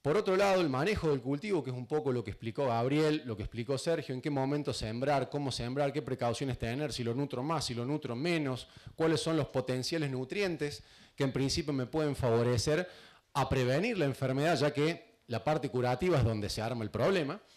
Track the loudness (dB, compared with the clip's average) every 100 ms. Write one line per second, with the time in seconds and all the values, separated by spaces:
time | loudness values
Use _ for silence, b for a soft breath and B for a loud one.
0 | 2 2 4 4 4 4 4 2 0 0
1 | 2 0 0 -2 0 0 0 -6 -2 -2
2 | 0 0 -2 -6 -8 -2 0 2 2 4
3 | 4 2 -2 -6 -6 -6 -4 -2 0 -2
4 | -2 -6 -2 -2 0 0 -2 -4 -4 -2
5 | 0 0 0 -2 -4 -4 -4 0 0 -2
6 | -4 -2 0 0 -2 -4 -4 -2 -4 -2
7 | -2 -2 -2 -2 -2 -2 -2 -4 -2 -2
8 | -4 -4 0 0 0 -4 -8 B B -2
9 | 2 2 2 0 0 -2 -2 -2 -2 -2
10 | -2 -4 -4 -2 -2 0 -4 -6 B B
11 | B -2 -2 2 0 0 0 -2 0 0
12 | 0 2 4 4 4 2 2 0 0 B
13 | B B _ -2 0 2 2 2 0 0
14 | 0 0 -2 0 2 2 2 2 0 0
15 | -10 _ _ -4 0 -2 0 0 0 2
16 | 2 4 4 0 -2 -4 -4 -4 -4 0
17 | 2 2 0 -6 -12